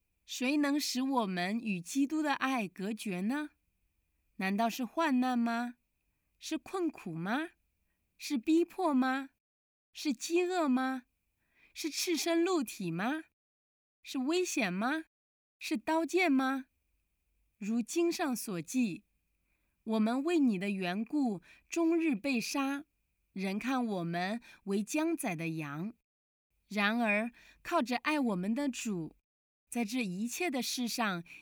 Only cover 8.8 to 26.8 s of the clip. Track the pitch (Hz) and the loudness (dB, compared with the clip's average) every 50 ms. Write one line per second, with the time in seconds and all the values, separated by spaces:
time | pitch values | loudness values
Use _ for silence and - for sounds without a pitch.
8.8 | 370 320 285 254 262 262 262 277 269 269 _ _ _ _ _ _ _ _ _ _ | 0 2 4 4 4 2 0 -2 -4 -8 _ _ _ _ _ _ _ _ _ _
9.8 | _ _ _ - - 311 226 - - - 330 349 359 349 370 359 311 277 247 262 | _ _ _ -6 -4 -4 -4 -2 -4 0 2 2 2 2 2 2 2 4 2 2
10.8 | 262 262 262 262 - _ _ _ _ _ _ _ _ _ _ _ _ _ _ - | 2 0 -2 -4 -8 _ _ _ _ _ _ _ _ _ _ _ _ _ _ -8
11.8 | - 311 - - - 359 339 277 - 339 330 339 339 381 370 320 247 - - - | -8 -6 -4 -2 0 0 0 0 2 2 4 4 4 4 4 2 0 -2 -4 -6
12.8 | 196 170 165 170 202 247 302 320 320 - _ _ _ _ _ _ _ _ _ _ | -4 -4 -2 0 0 -2 -2 -4 -6 -12 _ _ _ _ _ _ _ _ _ _
13.8 | _ _ _ _ _ - - 269 254 277 339 370 359 349 - 302 220 180 180 190 | _ _ _ _ _ -8 -6 -2 0 0 2 2 0 0 0 0 0 0 0 0
14.8 | 220 254 302 320 320 - _ _ _ _ _ _ _ _ _ _ - - 320 220 | -2 -2 -2 -4 -6 -10 _ _ _ _ _ _ _ _ _ _ -4 -4 -4 -2
15.8 | - - 320 330 330 277 - 370 370 330 269 262 269 262 269 262 262 - _ _ | 0 0 2 2 2 2 2 4 4 6 4 4 4 2 0 -2 -6 -10 _ _
16.8 | _ _ _ _ _ _ _ _ _ _ _ _ _ _ _ _ 208 196 226 240 | _ _ _ _ _ _ _ _ _ _ _ _ _ _ _ _ -4 -2 -2 -2
17.8 | 220 - - 330 339 339 330 - 349 277 247 214 - - 190 170 160 - - 254 | -2 -2 0 2 2 2 2 0 0 -2 -2 -2 -4 -4 -4 -6 -6 -2 0 0
18.8 | 247 202 160 - - _ _ _ _ _ _ _ _ _ _ _ _ _ _ _ | 2 0 0 -6 -12 _ _ _ _ _ _ _ _ _ _ _ _ _ _ _
19.8 | _ 214 220 220 214 220 240 269 277 339 359 320 277 247 208 175 196 202 202 190 | _ -2 2 2 4 2 2 0 2 2 4 6 6 6 4 2 0 -2 -2 0
20.8 | 185 175 180 214 226 - 302 302 269 240 202 165 - - - - _ _ - 339 | -2 -2 -2 -2 -4 -2 0 0 2 2 0 -2 -8 -14 -20 -20 _ _ 0 2
21.8 | 339 330 339 339 330 320 254 190 - 277 262 233 - - - 285 269 269 277 285 | 4 4 4 4 4 2 0 0 0 0 0 0 -2 -2 -2 -2 -2 -2 -2 -6
22.8 | 302 - _ _ _ _ _ _ _ _ _ 190 190 190 196 214 226 247 277 254 | -8 -14 _ _ _ _ _ _ _ _ _ -4 -4 -2 -4 -2 -2 -2 0 0
23.8 | 247 220 202 180 170 170 170 175 180 190 220 240 - - - - _ 190 196 208 | 0 0 -2 -2 -2 -2 -2 -2 -2 -2 -4 -6 -8 -14 -20 -12 _ -2 -2 -2
24.8 | 202 - - 302 311 339 339 - - 220 170 156 165 165 160 160 151 143 143 156 | -2 -2 -2 0 0 0 0 -2 -2 -4 -4 -2 -4 -4 -2 -4 -6 -6 -6 -6
25.8 | 180 220 - _ _ _ _ _ _ _ _ _ _ _ _ _ _ _ 196 208 | -8 -8 -10 _ _ _ _ _ _ _ _ _ _ _ _ _ _ _ -2 0